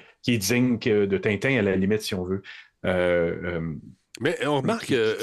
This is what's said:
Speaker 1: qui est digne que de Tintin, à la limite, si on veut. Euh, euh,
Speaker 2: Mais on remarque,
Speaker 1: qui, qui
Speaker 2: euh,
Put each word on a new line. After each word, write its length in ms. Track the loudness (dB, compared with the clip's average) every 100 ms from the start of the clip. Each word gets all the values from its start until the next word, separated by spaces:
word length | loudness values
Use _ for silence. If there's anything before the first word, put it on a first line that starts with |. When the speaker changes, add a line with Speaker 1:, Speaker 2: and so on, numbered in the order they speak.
| -10 _
Speaker 1:
qui 120 | -2
est 40 | 0
digne 400 | 2 2 2 2
que 280 | 2 2 2
de 120 | 2
Tintin, 400 | 0 0 0 2
à 40 |
la 160 | 2 2
limite, 240 | 2 0
si 120 | -2
on 120 | -6 -4
veut. 160 | -6 -8 -20 -20 _ -2
Euh, 500 | 0 2 2 0 -2 -4
euh, 160 | -4 -6 -8 -14 -20 _ -4
Speaker 2:
Mais 180 | -2 -2 0
on 120 | 0
remarque, 240 | 0 -2
Speaker 1:
qui, 120 | 0
qui 20 | 2
Speaker 2:
euh, 180 | 2 0